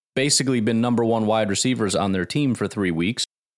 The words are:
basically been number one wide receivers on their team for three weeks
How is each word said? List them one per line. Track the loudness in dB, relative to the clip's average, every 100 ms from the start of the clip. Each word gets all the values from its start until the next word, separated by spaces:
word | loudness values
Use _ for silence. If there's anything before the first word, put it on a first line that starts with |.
| _ -2
basically | 0 0 2 0
been | 2 2
number | 2 2 2
one | 2 2
wide | 2 0
receivers | 0 -2 0 0 0
on | 0
their | 0 -2
team | -2 -2 0
for | -4
three | -2 -2
weeks | 0 -2 -2 -8 _ _